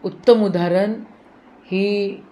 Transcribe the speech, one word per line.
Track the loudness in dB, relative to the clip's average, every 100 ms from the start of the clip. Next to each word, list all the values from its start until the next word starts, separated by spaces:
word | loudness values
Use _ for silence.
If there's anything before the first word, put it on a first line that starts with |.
उत्तम | -10 0 4 4
उदाहरण | 4 0 0 0 0 -4 -12 -20 -20 -20 -20 -20 -8
ही | -4 -2 -2 -4 -8 -20